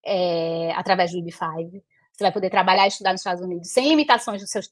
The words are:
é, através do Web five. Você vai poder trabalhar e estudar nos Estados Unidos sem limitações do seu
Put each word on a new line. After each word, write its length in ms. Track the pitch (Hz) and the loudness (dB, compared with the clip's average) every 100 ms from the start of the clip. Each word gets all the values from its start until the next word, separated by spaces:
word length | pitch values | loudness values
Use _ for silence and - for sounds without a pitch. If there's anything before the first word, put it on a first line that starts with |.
| - | -2
é, 680 | 196 180 170 165 165 165 | -2 0 0 -2 -4 -4
através 380 | 165 180 185 175 | -4 0 2 2
do 60 | 175 | -2
Web 140 | 170 | -10
five. 500 | - 165 160 170 190 _ _ _ | -8 -6 -6 -10 -14 _ _ _
Você 120 | - | -2
vai 80 | 196 | -2
poder 180 | 202 190 | 0 0
trabalhar 360 | 190 185 190 196 | 2 4 4 4
e 20 | |
estudar 240 | - 190 | 2 -2
nos 80 | 190 | -2
Estados 240 | 196 180 | -4 -4
Unidos 280 | 185 175 175 | -6 -8 -2
sem 180 | - 277 | 0 4
limitações 520 | 311 294 240 240 202 | 2 4 2 2 -8
do 60 | 196 | -6
seu 140 | 214 - | -8 -8